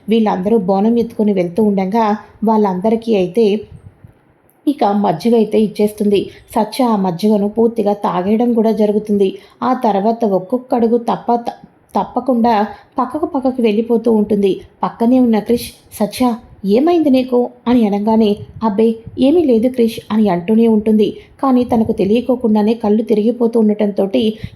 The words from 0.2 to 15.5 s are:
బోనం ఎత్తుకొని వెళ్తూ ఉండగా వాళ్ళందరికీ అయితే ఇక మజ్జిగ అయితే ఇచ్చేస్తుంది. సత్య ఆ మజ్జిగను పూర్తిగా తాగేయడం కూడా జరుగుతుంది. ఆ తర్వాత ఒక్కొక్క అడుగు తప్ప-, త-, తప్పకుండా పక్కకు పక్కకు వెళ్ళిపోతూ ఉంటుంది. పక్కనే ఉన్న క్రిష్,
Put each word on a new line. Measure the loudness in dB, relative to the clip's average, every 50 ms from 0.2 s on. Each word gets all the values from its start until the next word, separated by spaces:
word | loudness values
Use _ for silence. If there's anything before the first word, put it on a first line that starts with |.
| 2 2 0 -2 0 0 0 0
బోనం | 2 0 0 0 2 2 2 0
ఎత్తుకొని | -2 -2 -2 -2 0 0 0
వెళ్తూ | 0 -2 -2 -2 0 0
ఉండగా | 2 0 0 -2 -2 0 0 0 0 -2 -4 -6 -12 -10 -4 -2
వాళ్ళందరికీ | 0 2 2 2 0 0 -2 -2 -2 -2 -2 -2 0 0
అయితే | 0 0 0 0 0 2 2 0 -2 -4 -10 -20 -20 -20 -20 -20 _ -20 -20 _ _ _ _ _ _ _ _ _ _ _ -4
ఇక | -2 0 0
మజ్జిగ | 0 0 0 0 -2 -2 -2 0 0 2
అయితే | 2 2 2 0 0
ఇచ్చేస్తుంది. | 0 0 0 -2 -2 -2 -2 -2 -2 0 0 0 -2 -4 -10 -18 -18 -6 -4
సత్య | -4 -4 -2 -2 -2 0
ఆ | 0 0
మజ్జిగను | 0 -2 -2 -4 -2 0 0 2 2 0 -2
పూర్తిగా | 0 0 0 0 0 -2 -2 -2 -2
తాగేయడం | -2 -4 -4 -4 -2 -2 0 0 0 0 0 0
కూడా | 0 0 0 0
జరుగుతుంది. | 2 0 0 0 -2 -2 -2 0 0 0 0 -2 -4 -12 -20 -12 -6 -4
ఆ | -2 -2
తర్వాత | 0 0 0 0 0 0 -2 -2 0 0
ఒక్కొక్క | 0 0 -2 -2 -2 -4 -6 -4 -4 -2
అడుగు | 0 0 0 0 0
తప్ప-, | -2 -2 -6 -4 -2 -2 -2
త-, | -2 -2 -6 -12 -14 -16 -20 _ _ _ _ -4
తప్పకుండా | -4 -4 -4 -6 -4 -2 0 0 2 2 2 2 2 0 -2 -6 -12 -20 _ _ -6
పక్కకు | -4 -4 -4 -6 -6
పక్కకు | -4 -4 -4 -2 -2 -2 0 0
వెళ్ళిపోతూ | 0 0 0 0 0 0 0 2 2 2
ఉంటుంది. | 2 0 0 0 0 0 0 -2 -4 -8 -16 _ _ -8
పక్కనే | -6 -4 -2 0 2 4 4
ఉన్న | 4 2 2 0
క్రిష్, | 0 0